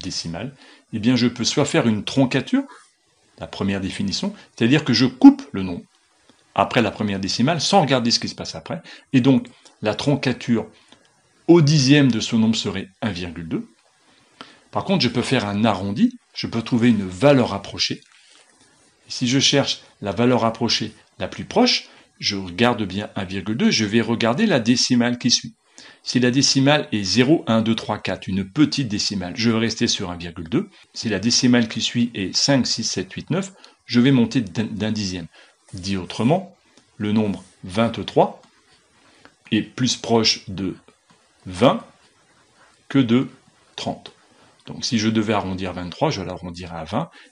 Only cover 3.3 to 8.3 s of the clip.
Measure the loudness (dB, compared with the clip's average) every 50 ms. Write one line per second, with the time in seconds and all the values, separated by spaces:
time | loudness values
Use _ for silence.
3.3 | _ -16 -16 -12 -8 -6 -4 -4 -4 -4 -4 -6 -6 -4 -4 -4 -4 -4 -6 -8
4.3 | -8 -10 -20 _ _ 0 2 2 2 2 2 2 2 2 2 0 6 10 10 10
5.3 | 10 8 0 -8 -6 -6 -4 -6 -6 -8 -12 _ _ _ _ _ _ _ _ _
6.3 | _ _ _ _ -2 -2 0 2 2 0 0 0 -2 -2 -4 -4 -2 -4 -4 -4
7.3 | -2 0 0 0 0 0 0 2 2 4 4 4 2 2 2 0 -2 -2 -2 -6